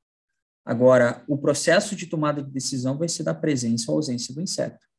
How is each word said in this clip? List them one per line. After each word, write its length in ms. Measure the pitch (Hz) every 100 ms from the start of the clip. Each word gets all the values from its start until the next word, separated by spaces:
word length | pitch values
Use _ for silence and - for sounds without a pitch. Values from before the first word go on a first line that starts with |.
| _ _ _ _ _ _
Agora, 600 | - 117 127 127 120 123 -
o 100 | 135
processo 580 | 135 - - 175 - 190
de 100 | 170
tomada 380 | 160 147 147
de 80 | 139
decisão 460 | 135 - 131 127 143
vai 120 | 170
ser 140 | -
da 100 | 156
presença 560 | 160 156 135 117 117 -
ou 60 | 156
ausência 360 | 151 120 -
do 80 | 135
inseto, 440 | 185 - - - _